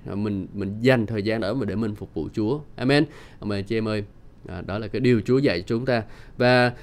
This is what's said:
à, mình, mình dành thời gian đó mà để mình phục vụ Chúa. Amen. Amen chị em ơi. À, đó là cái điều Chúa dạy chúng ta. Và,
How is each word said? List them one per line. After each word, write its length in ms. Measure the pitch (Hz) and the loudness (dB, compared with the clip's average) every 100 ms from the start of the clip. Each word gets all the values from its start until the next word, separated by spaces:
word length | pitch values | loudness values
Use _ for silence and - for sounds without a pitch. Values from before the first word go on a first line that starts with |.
| - | -6
à, 40 | |
mình, 320 | 98 107 101 90 | -4 -2 -4 -6
mình 220 | 101 98 107 | -6 -6 0
dành 260 | 123 127 104 | 4 4 2
thời 160 | 110 | -2
gian 180 | 101 113 | -2 -2
đó 140 | 98 | -2
mà 100 | 131 | -2
để 100 | 101 | -2
mình 200 | 95 113 | -2 -4
phục 200 | 104 98 | -6 -8
vụ 140 | 85 73 | -6 -4
Chúa. 280 | - 107 147 147 - | -2 -2 -2 -6 -4
Amen. 280 | 127 143 156 - - - | 2 2 2 -4 -20 -12
Amen 240 | 101 101 | -6 -6
chị 140 | 98 113 | -2 -2
em 100 | 110 | 0
ơi. 160 | 107 101 - - - - | -4 -6 -14 -20 -20 -14
À, 140 | 90 87 | -12 -6
đó 120 | 101 | -6
là 100 | 107 | -4
cái 120 | 110 | 0
điều 200 | 127 117 | 4 4
Chúa 180 | 101 131 | 4 2
dạy 240 | 139 87 90 | 4 0 -2
chúng 200 | 117 131 | -2 0
ta. 160 | 120 107 - - - | 0 -2 -12 -18 0
Và, 340 | 123 127 123 123 | 4 6 4 0